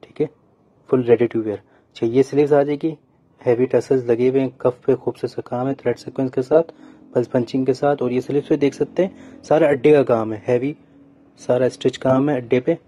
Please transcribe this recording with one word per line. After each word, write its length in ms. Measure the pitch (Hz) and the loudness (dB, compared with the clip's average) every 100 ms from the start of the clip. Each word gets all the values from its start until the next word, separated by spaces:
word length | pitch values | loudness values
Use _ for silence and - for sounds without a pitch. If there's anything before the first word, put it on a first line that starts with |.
ठीक 180 | - - | -20 -8
है, 100 | 151 _ _ _ _ _ _ | -8 _ _ _ _ _ _
फुल 140 | 131 | -2
रेडी 220 | 117 113 120 | 2 2 2
टू 140 | 113 | -2
वियर। 180 | 110 101 | -4 -8
अच्छा, 480 | _ _ _ - 117 | _ _ _ -6 -2
ये 160 | 120 | 0
स्लीव्स 280 | 131 139 147 | 0 0 2
आ 100 | 143 | 2
जाएगी, 340 | 143 147 160 151 _ _ _ _ | 2 -2 -6 -8 _ _ _ _
हैवी 260 | - 120 127 | -2 0 2
टसल्स 380 | 127 117 135 120 | 0 0 -2 0
लगे 220 | 117 123 | 0 2
हुए 120 | 135 | 0
हैं, 100 | 131 - | -2 -2
कफ 200 | 127 123 - | -4 -2 -2
पे 80 | 123 | -2
खूबसूरत 360 | - 120 120 | -2 -8 -10
सा 100 | - | -10
काम 240 | - 120 127 | -10 -6 -4
है 40 | 139 | -4
थ्रेड 200 | 123 120 | -4 -6
सीक्वेंस 320 | - 131 135 | -8 -6 -4
के 120 | 131 | -4
साथ, 200 | 131 160 165 - - - - | 2 2 2 -8 -20 -20 -6
पल्स 120 | - 120 | -4 0
पंचिंग 360 | 127 117 135 131 | -2 -2 -2 -2
के 80 | |
साथ। 280 | 127 143 143 | 0 0 0
और 100 | 127 | -2
ये 80 | 123 | -4
स्लीव्स 280 | 123 139 143 | -2 -4 0
पे 80 | 156 | 0
देख 180 | 143 | 0
सकते 280 | 135 143 - | -2 -6 -2
हैं 400 | 185 - - - | -4 -4 -20 -20
सारा 240 | - 151 160 | 0 2 2
अड्डे 240 | 143 135 | 2 4
का 100 | 147 | 4
काम 280 | 127 120 110 | 4 0 0
है, 100 | 107 - | -6 -2
हैवी 280 | 123 135 151 _ - - _ _ _ | -2 -2 -8 _ -20 -20 _ _ _
सारा 280 | - 123 127 | -4 0 0
स्टिच 260 | - - - | 0 -4 -2
काम 320 | 135 131 143 | 0 0 0
है 60 | 139 | -2
अड्डे 240 | 120 127 | 0 -2
पे। 180 | 123 170 | 0 -4